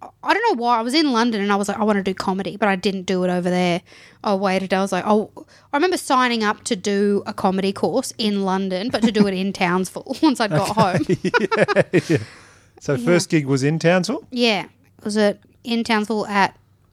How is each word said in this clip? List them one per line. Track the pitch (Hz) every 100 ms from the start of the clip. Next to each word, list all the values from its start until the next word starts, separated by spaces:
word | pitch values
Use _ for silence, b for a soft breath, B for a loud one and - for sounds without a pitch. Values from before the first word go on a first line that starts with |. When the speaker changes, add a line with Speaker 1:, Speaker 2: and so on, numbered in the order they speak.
| - _
Speaker 1:
I | 277
don't | 370 466 269
know |
why. | 240 233
I |
was | 240
in | 294 302
London, | 226 240 214
and | 202
I | 202
was | 202
like, | 202
"I |
wanna | 214 202
do | 185
comedy," | 185 - 190 185 202
but | 214
I | 190
didn't | 202 190
do | 180 185
it | 180
over | 180 180
there. | 180 180 175 - B B B
I | 220 196
waited. | 196 190 190
I | 190
was | 196
like, | 180 208
"Oh," | 214 190 - - b b
I | 285
remember | 359 359
signing | - 262 247 233
up | 214 214 -
to | 202
do | 208 202 208 202 -
a |
comedy | - 196 190 196
course | 202 185 226 - -
in | 214 202 190
London, | 190 196 180 233
but | 240
to | 226
do | 214 202
it |
in | 185 196
<laughs> | -
Townsville | 180 180 185 160 - 262
<laughs> |
once | 311 247
I'd | 214
got | 151 190 208
home. | 202 185 -
Speaker 2:
<laughs> | 180
Yeah, | 185 480 214 440 208 370 -
yeah. | 180 - 143 107 B B B B B
So | -
Speaker 1:
Yeah. | 135 147
Speaker 2:
first | 175 -
gig | 160 135
was | 139
in | 139 160
Townsville? | 165 185 175 277 -
Speaker 1:
Yeah. | 247 240 196 - _ _ _
It | 214
was | 214
at, | 208 - _ _
in | 240 233
Townsville | 226 214 208 214 208
at, | 202 190 - _ _ _